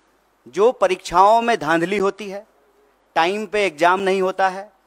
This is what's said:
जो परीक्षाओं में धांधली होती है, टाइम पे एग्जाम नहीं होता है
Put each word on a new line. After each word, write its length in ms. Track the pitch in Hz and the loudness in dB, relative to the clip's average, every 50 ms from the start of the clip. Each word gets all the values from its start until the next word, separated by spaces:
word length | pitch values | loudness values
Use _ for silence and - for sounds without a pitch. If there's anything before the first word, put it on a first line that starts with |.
| _ _ _ _ _ _ _ _ _ | _ _ _ _ _ _ _ _ _
जो 240 | - - 175 208 240 | -10 -2 0 0 0
परीक्षाओं 680 | 254 - 202 180 185 175 - - 165 180 190 208 226 233 | 2 0 -2 -2 -2 -6 -6 0 2 4 4 6 4 2
में 180 | 233 233 226 170 | 2 0 -2 -2
धांधली 380 | - 156 165 165 165 180 202 | 0 -2 0 0 0 -2 -2
होती 320 | 202 190 196 196 - 214 196 | -2 -2 -2 -4 -6 -12 -14
है, 180 | 190 202 214 _ _ _ _ _ _ _ _ _ _ _ _ _ - | -14 -16 -16 _ _ _ _ _ _ _ _ _ _ _ _ _ -2
टाइम 300 | 165 160 175 202 214 220 | 0 0 0 -2 -4 -6
पे 200 | 175 208 208 202 | -4 -2 -2 -2
एग्जाम 340 | 185 156 143 165 175 185 196 | -2 0 2 2 2 2 2
नहीं 220 | 196 190 190 196 | 0 -2 -2 0
होता 280 | 185 190 185 190 190 190 | -2 -2 -2 -2 -2 -2
है 220 | 180 196 202 214 _ _ _ | -2 -6 -12 -16 _ _ _